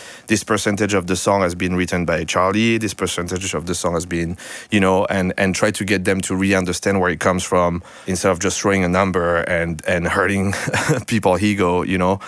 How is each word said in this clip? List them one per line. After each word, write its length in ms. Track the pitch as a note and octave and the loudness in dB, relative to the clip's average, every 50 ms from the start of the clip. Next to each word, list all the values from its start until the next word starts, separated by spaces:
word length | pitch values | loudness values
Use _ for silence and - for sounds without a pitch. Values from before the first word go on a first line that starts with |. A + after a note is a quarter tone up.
| - - - - - | -14 -18 -20 -14 -6
this 160 | - A2+ G#2+ - | -2 -2 -2 0
percentage 500 | - A2 G2+ - A2 G2+ F#2+ G#2+ G2 G#2 | 0 -2 0 0 0 0 0 0 0 0
of 140 | F#2+ F2 | 0 0
the 80 | F2 F#2 | 0 -2
song 260 | F2 - G#2 G2+ G2+ | 0 2 2 2 4
has 140 | F#2+ F2 E2+ | 2 0 0
been 200 | F2+ F#2 F2+ F#2 | -2 -2 -2 0
written 300 | F2+ F2+ - - F2+ E2+ | 0 0 0 0 -2 0
by 200 | E2 E2+ D#2+ E2 | 0 -2 -2 -2
Charlie, 520 | - - F#2+ F2+ F#2+ G2 G#2+ A2+ A#2 A2+ | -2 0 0 2 2 2 2 2 2 0
this 160 | A2 A2 G2 - | 0 -2 -4 -4
percentage 600 | - G2 F2 - - F2 F2 F#2 F#2 G2 F#2 - | -4 -4 -4 -4 -4 -6 -4 -4 -6 -4 -4 -6
of 140 | D#2 E2 | -4 -4
the 60 | F2+ F2+ | -4 -4
song 200 | - - F2 F2 | -4 -2 -2 -2
has 120 | E2 E2+ | -2 -4
been," 320 | F2+ F2+ E2+ E2+ E2 E2+ - - - - - - - | -4 -4 -4 -2 -4 -6 -8 -12 -14 -16 -16 -6 -2
you 120 | - G2+ | 0 2
know, 240 | F#2+ F#2+ F#2+ F#2 G2+ | 4 4 4 4 2
and, 280 | - G2 G2 F#2 F#2 - | 2 0 0 0 0 0
and 180 | - G2+ F#2+ F#2 | 0 0 0 0
try 160 | - - G#2+ | 2 0 0
to 140 | G2+ - G#2+ | 0 0 -2
get 180 | F#2+ G#2 F#2+ F#2 | 0 0 0 0
them 160 | G2+ F#2+ F#2+ | 0 0 0
to 140 | F#2 - F#2+ | -2 -2 -2
really 200 | F#2 G2 G2 G2 | 0 2 2 2
understand 440 | F#2+ F#2 F2 E2+ - - G2+ G2 F#2+ | 2 2 0 -2 -2 0 0 2 2
where 100 | F2+ F2+ | 2 0
it 120 | E2 - | 0 0
comes 220 | - F#2+ F#2 F#2 - | 2 2 2 0 0
from 380 | - F#2+ F2+ F2 F2 F2 F2 - - - - - | 0 2 2 2 2 0 -2 -6 -12 -18 -12 -8
instead 260 | - F#2+ F2+ - G2 | -6 -4 0 2 0
of 80 | F2+ E2 | 0 0
just 200 | F#2+ F#2+ - - | 0 -2 -2 0
throwing 240 | - G#2 G2 F#2+ F2+ | 0 2 2 2 2
a 60 | F2 | 2
number 480 | F2+ F#2 G2 F#2 F2 F2 E2+ F2 E2+ | 4 2 2 2 2 2 2 2 2
and, 440 | E2+ - - F2+ E2+ E2+ E2+ E2 D#2+ - | 0 0 0 0 -2 -2 -2 -4 -4 -2
and 220 | - F#2 F2 E2+ D#2+ | -2 0 0 0 0
hurting 440 | - G2 F#2 F#2+ G2+ G2 F#2+ G2+ F#2+ - - - F#2+ G2 | 0 2 2 2 2 0 0 0 -2 -2 -2 -2 -2 0
<laughs> 280 | - - D#3 A#2+ - | 0 0 -2 -2 -2
people's 340 | - A#2+ G#2 - F#2+ F2+ F2+ | -2 -2 2 2 2 2 4
ego, 400 | G#2 G#2+ G2+ G2 F#2+ F2 F2+ F2 | 2 2 2 2 2 2 2 0
you 160 | D#2+ - F#2 | 0 0 0
know. 220 | F2+ F2+ F#2 G2 G2 - | 0 2 0 0 -2 -4